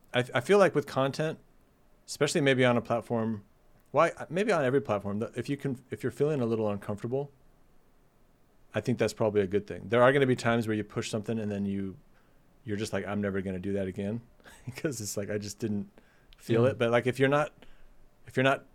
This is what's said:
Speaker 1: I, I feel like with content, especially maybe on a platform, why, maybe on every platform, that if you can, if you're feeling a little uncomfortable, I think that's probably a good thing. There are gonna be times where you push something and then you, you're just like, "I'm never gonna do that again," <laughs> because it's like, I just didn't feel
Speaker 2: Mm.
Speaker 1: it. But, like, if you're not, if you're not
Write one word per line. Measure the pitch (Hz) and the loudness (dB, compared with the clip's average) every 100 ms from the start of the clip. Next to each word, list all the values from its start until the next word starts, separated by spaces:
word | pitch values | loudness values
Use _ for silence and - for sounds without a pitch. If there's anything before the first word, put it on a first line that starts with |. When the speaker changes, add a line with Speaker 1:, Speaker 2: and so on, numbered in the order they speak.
| _ | _
Speaker 1:
I, | 123 123 | -2 0
I | 123 | -2
feel | - 202 | 4 6
like | 180 | 6
with | 151 139 | 4 -2
content, | 135 135 135 156 165 _ _ _ _ _ _ - | 0 0 0 -4 -6 _ _ _ _ _ _ -16
especially | - 147 175 | -2 0 4
maybe | 139 131 | 4 6
on | 127 120 | 6 4
a | |
platform, | - 120 - 117 113 107 - _ _ - _ | 2 -2 0 -2 0 -4 -10 _ _ -20 _
why, | 135 165 - 120 | 2 2 0 -6
maybe | 165 214 | -2 2
on | 175 | 2
every | 127 139 | 2 2
platform, | - 104 101 101 | 2 -2 -2 -4
that | 113 - | -4 -6
if | 120 | -6
you | 143 | -4
can, | 139 127 - | -4 -6 -8
if | 110 | -8
you're | 127 | -6
feeling | - 147 147 | -2 -2 0
a | 117 | 0
little | 113 107 | 0 0
uncomfortable, | 101 - 104 120 135 143 - - _ _ - _ _ _ _ _ _ _ _ - | -4 -6 -8 -6 -6 -6 -12 -20 _ _ -20 _ _ _ _ _ _ _ _ -8
I | 110 | -4
think | 117 110 | -2 0
that's | 110 | 0
probably | - 110 104 | 0 2 2
a | 98 | 2
good | 101 - | 0 -2
thing. | 90 98 | -8 0
There | 117 | 6
are | 123 | 6
gonna | 143 131 | 6 2
be | 123 | 2
times | 120 117 110 | 0 0 0
where | 107 | -2
you | |
push | 101 120 113 | -4 -6 -6
something | 113 101 113 | -6 -4 -6
and | 104 | -4
then | 101 | -4
you, | 101 98 98 90 - _ _ _ _ _ | -2 -4 -6 -10 -20 _ _ _ _ _
you're | 107 101 | -8 -6
just | 107 | -4
like, | 101 92 | -4 -4
"I'm | 104 | -4
never | 101 98 | -2 -2
gonna | 95 92 | -4 -6
do | 95 | -4
that | 98 95 | -4 -4
again," | 90 98 120 - - | -4 -4 -6 -10 -20
<laughs> | - - - | -20 -18 -14
because | - 160 110 | -8 -6 -6
it's | 104 - | -8 -8
like, | 101 | -6
I | 104 | -6
just | 101 - | -8 -6
didn't | 110 104 98 - - _ _ - | -4 -4 -6 -14 -20 _ _ -16
feel | - 113 | 0 2
Speaker 2:
Mm. | 127 | 2
Speaker 1:
it. | 120 | 2
But, | 117 | 2
like, | 120 123 | 2 2
if | 123 | 2
you're | 135 | 2
not, | 147 151 - - - - - - _ - | 2 0 -6 -20 -20 -20 -20 -20 _ -6
if | - | 0
you're | |
not | 135 135 - | 2 2 -4